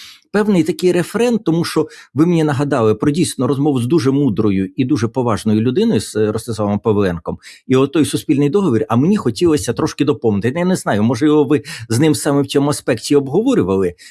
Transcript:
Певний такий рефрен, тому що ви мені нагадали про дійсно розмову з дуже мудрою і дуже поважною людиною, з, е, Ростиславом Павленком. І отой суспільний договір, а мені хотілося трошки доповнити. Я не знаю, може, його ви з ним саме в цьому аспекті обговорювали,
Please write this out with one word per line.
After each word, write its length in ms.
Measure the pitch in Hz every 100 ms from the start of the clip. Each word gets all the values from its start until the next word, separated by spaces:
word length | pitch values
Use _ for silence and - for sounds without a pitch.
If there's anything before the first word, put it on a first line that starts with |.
| - - _
Певний 320 | 202 214 190
такий 280 | 156 165 180
рефрен, 480 | 180 170 208 240 233
тому 260 | - 165 165
що 220 | - 151 - -
ви 120 | 127 165
мені 180 | 170
нагадали 520 | 156 131 143 139 110 107
про 160 | 147
дійсно 360 | 147 160 - 127
розмову 340 | 135 147 135
з 60 | 120
дуже 240 | 165 131
мудрою 580 | 135 143 95 107 95 95 -
і 100 | 127
дуже 220 | 147 113
поважною 540 | 131 120 101 110 107
людиною, 400 | 117 131 233 139
з, 140 | - 107
е, 160 | 107
Ростиславом 480 | 107 - 110 104 104
Павленком. 580 | 117 104 98 85 - - - - -
І 80 | 131
отой 300 | 139 160 143
суспільний 440 | 156 - 139 143
договір, 360 | 196 190 113 -
а 60 | 117
мені 220 | 151 208
хотілося 560 | - - 175 147 -
трошки 320 | 117 151 - 143
доповнити. 480 | 143 117 104 123 151
Я 100 | 175
не 100 | 185
знаю, 280 | - 110
може, 220 | 110 127 151
його 180 | 151
ви 200 | 135 147 - - -
з 100 | 113
ним 160 | 156 147
саме 260 | - 139
в 60 | 135
цьому 220 | 143 139
аспекті 460 | 139 - 120 - 143
обговорювали, 800 | 135 156 240 233 92 95 92 - -